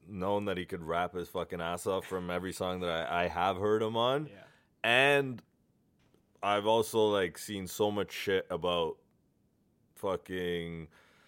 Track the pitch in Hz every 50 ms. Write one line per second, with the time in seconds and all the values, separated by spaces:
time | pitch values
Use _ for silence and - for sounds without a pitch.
0 | - 87 104 92 90 98 101 104 104 101 92 90 87 - 95 87 80 78 82 85
1 | 90 87 - 90 82 - - 92 82 - 92 85 82 85 87 87 - 107 92 95
2 | - - 95 92 90 87 87 90 90 92 87 - 95 90 90 92 90 85 82 82
3 | 80 64 85 87 90 85 82 87 87 98 95 90 101 104 107 110 113 110 113 113
4 | 120 127 135 151 156 139 101 95 - - _ _ _ _ _ _ - 113 120 131
5 | 135 143 143 143 139 131 120 107 - _ _ _ _ _ _ _ _ _ _ _
6 | _ _ _ _ _ _ _ _ 98 101 101 104 101 110 113 117 110 - - 113
7 | 107 104 104 101 92 85 78 - - - 104 98 92 85 - - 107 104 101 104
8 | 95 - - - - 101 95 92 - - 92 82 85 87 87 85 82 78 - -
9 | _ _ _ _ _ _ _ _ _ _ _ _ _ _ _ _ _ _ _ -
10 | - 98 92 87 - - 92 92 90 87 87 85 85 85 85 82 80 78 - -
11 | - _ _ _ _